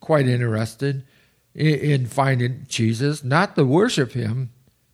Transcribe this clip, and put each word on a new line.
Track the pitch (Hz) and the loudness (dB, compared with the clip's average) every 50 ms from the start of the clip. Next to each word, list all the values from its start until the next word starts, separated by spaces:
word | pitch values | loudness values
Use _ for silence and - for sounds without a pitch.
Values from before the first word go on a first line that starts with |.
quite | - - 160 147 131 127 | -4 0 2 2 2 2
interested | 127 123 123 117 110 110 117 113 - - 139 143 139 135 131 _ _ _ _ _ _ _ _ _ - | 2 0 0 -2 -2 -2 -2 -4 -6 -6 -4 -4 -4 -6 -8 _ _ _ _ _ _ _ _ _ -6
i-, | - | -2
in | 143 156 151 135 - 147 143 131 127 113 | 0 0 0 2 2 0 0 0 0 -2
finding | - 139 135 135 135 120 123 123 127 - - - | -2 0 0 2 2 0 0 -2 -4 -6 -10 -8
Jesus, | - - 113 110 113 110 139 143 151 147 139 | -4 0 0 0 0 0 -2 -2 -2 -4 -2
not | 123 139 165 196 202 - | 0 2 2 2 0 2
to | - 143 | 2 2
worship | 127 135 175 214 254 - - 131 117 | 4 4 4 2 2 2 0 -2 -2
him, | - 123 117 107 113 131 131 117 - _ _ _ _ _ _ _ | -2 -4 -4 -4 -4 -4 -6 -8 -10 _ _ _ _ _ _ _